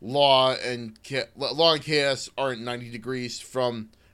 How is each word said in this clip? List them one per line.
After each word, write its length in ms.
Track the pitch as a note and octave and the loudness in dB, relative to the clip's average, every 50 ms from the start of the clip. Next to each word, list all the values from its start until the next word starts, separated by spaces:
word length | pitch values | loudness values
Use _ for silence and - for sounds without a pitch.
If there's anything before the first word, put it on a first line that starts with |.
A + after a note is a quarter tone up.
law 520 | - A2 C3 C#3+ C#3+ C#3 C3+ C3 C3 C3 B2+ | -12 -4 2 4 6 6 8 6 6 4 2
and 460 | - - B2 B2 A#2+ A#2+ A2+ A2 _ _ | 0 -4 -6 -6 -6 -8 -14 -16 _ _
cha-, 220 | - C#3 C3 - - _ | -6 -4 -4 -4 -4 _
law 380 | A2+ C#3 A#2 B2+ D3 E3 E3 D#3+ | -8 -6 -6 2 4 4 4 4
and 80 | D3 | 2
chaos 460 | B2 D3 D#3 D3 C#3+ C#3 C3+ B2 - - _ | -2 -2 0 0 2 0 -2 -4 -6 -12 _
aren't 240 | - C3+ C3+ B2+ A2 | -4 -4 -4 -4 -6
ninety 300 | A#2 B2 B2 A#2+ A#2+ A#2 | -8 -8 -8 -8 -10 -12
degrees 480 | A#2 A2+ A2 B2 C3 B2+ B2 A#2+ A#2 - | -14 -12 -8 -8 -6 -6 -6 -8 -10 -12
from 500 | - - - B2+ B2+ B2 A#2 A2+ A2 A2 _ _ _ _ | -16 -6 -4 -2 -2 0 -2 -4 -10 -14 _ _ _ _